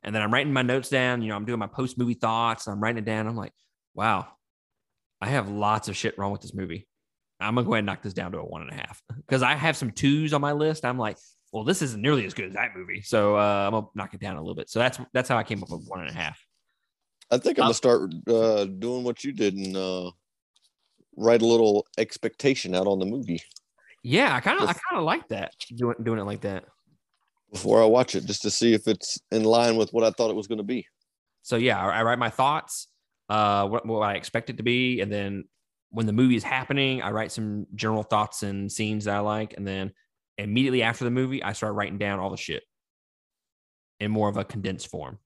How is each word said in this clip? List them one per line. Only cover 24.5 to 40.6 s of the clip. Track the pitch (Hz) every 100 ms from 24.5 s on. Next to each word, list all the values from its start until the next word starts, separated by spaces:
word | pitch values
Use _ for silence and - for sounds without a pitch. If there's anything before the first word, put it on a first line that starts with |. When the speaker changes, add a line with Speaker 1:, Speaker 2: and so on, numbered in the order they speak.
| 302
Speaker 1:
I | -
Speaker 2:
Bef- | 175 349
Speaker 1:
kinda | 349
like | 160 196 -
that, | 113 - _ -
doing, | 117 123 117
doing | 113 113
it |
like | 101 98
that. | 104 95 - _ _ _ _ _ _ _ _
Speaker 2:
Before | 104 98 110
I | 113
watch | 120 123
it, | 95 -
just | 101
to | 107
see | - 117
if | 113 -
it's | 107 - - _
in | 113
line | 110 117 120 113
with | 104
what | 117
I | 113
thought | - 113
it | 107
was | 101
gonna | 113
be. | 104 123 - _ _ _ _ _
Speaker 1:
So, | - 120
yeah, | 123 101
I, | 92 98
I |
write | 113 123
my | 123
thoughts, | - 135 151 - - - _ _ _ _
uh, | 107 107 101 101
what, | 113 110
what | 113
I | 104 98
expect | - 113 113
it | 120
to |
be, | 117 123 127 127
and | 101
then | 101 98 98 - _ _ _ _
when | 110
the | 110
movie | 107 127 120
is |
happening, | - 131 131 139 135 131
I | 98
write | 107 110
some | - 107 104 101
general | 107 110 110
thoughts | 107 107 104 -
and | 101 98 98
scenes | - 107 107 104
that | 101
I |
like, | 104 107 107 -
and | 98
then | 95 95 - _ _ _ -
immediately | 101 110